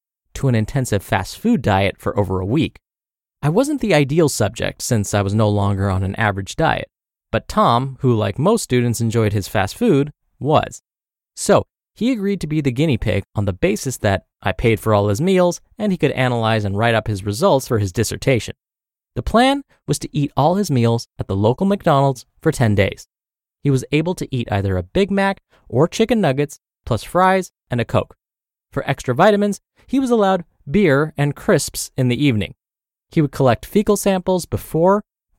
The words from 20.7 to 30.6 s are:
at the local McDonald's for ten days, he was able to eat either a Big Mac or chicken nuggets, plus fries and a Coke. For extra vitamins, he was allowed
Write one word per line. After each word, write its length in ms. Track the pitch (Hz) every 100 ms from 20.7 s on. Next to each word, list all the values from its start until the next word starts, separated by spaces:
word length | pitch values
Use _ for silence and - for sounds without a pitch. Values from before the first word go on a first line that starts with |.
| 131 117 117 - -
at 100 | -
the 80 | 98
local 300 | 107 127 190
McDonald's 600 | 202 175 139 139 135 - _
for 120 | -
ten 240 | - 113 101
days, 320 | 95 - - _ _ _ _ _
he 60 | 143
was 160 | 131 -
able 240 | 151 165 180
to 120 | - 127
eat 160 | -
either 260 | 101 98 92
a 60 |
Big 280 | 90 180 196
Mac 300 | 196 196 196 _ _ -
or 180 | - 170
chicken 340 | - 220 233
nuggets, 380 | 165 131 143 - _ _ -
plus 180 | 113
fries 480 | - 175 185 190 180 _ -
and 100 | 123
a 60 | 117
Coke. 300 | 110 - _ _ _ _ _ _
For 160 | - -
extra 240 | 139 -
vitamins, 480 | 123 208 202 202 196 _ _ _
he 120 | 269
was 100 | 262
allowed 360 | 233 190 190 - _